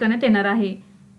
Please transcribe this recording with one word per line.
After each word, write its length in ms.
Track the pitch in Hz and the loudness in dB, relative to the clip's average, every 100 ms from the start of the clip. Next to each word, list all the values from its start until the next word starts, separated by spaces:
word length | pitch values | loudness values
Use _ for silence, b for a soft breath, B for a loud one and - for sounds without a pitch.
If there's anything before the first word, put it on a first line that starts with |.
करण्यात 240 | 220 233 | -2 0
येणार 220 | 247 208 196 | 2 2 2
आहे. 400 | 220 196 190 B B B | 0 -2 -6 B B B